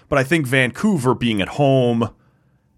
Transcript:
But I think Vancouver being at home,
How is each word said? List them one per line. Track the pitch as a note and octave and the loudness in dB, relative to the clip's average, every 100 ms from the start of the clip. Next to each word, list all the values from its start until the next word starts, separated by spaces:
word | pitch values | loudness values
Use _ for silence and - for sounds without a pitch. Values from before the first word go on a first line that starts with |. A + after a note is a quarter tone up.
| - | -4
But | C#3 | -2
I | |
think | C3 E3 B2 | 0 -2 0
Vancouver | C3+ B2 - G#3+ F3 B2+ | 0 0 -2 -2 0 0
being | B2 A#2+ G#2 | 0 0 -2
at | F2 | -2
home, | - C#3 C3+ A#2+ A#2 A2 - _ _ _ _ _ | 0 2 2 2 0 -2 -8 _ _ _ _ _